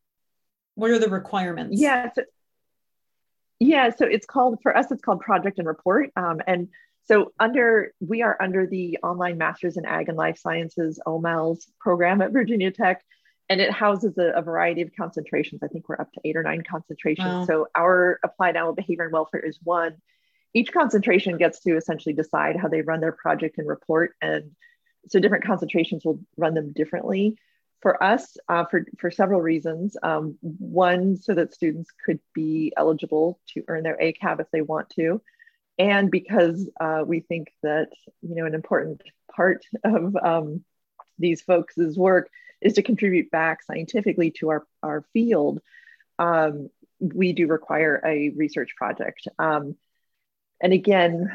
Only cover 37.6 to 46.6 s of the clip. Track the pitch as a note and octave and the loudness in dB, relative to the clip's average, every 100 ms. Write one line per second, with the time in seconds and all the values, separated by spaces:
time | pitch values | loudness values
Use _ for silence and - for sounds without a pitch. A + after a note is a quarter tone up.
37.6 | D3+ D3+ D#3 - - _ E3+ E3 D#3+ D#3 | -4 -2 -4 -8 -20 _ -10 -6 -4 -6
38.6 | - F3 D#3 D3 - _ _ - F#3 F#3 | -2 -2 -2 -8 -16 _ _ 0 2 0
39.6 | - A3 A3 G3+ F3 G3+ E3+ E3 D3+ D#3+ | -6 -4 0 0 0 -2 0 0 -2 -8
40.6 | - _ _ _ - - E3+ E3 - F3 | -12 _ _ _ -20 -4 -2 0 2 2
41.6 | D#3+ - E3 E3 F#3+ F3+ - - - - | 2 -2 -2 2 4 4 2 -10 -20 0
42.6 | G#3+ A3+ - A3 G3+ F3+ - D#3+ D#3+ E3 | 2 2 2 2 2 2 0 0 0 -2
43.6 | - D#3+ E3 A3 G3+ F3 E3 - D#3 D3+ | -6 -8 -4 -2 -2 0 0 -2 -2 -2
44.6 | - _ D#3 D3+ - A3+ A#3 F3+ D3 - | -6 _ -8 -6 -4 0 2 2 2 -2
45.6 | _ - - _ _ - E3+ E3 D#3 D3 | _ -20 -20 _ _ -4 0 2 0 -2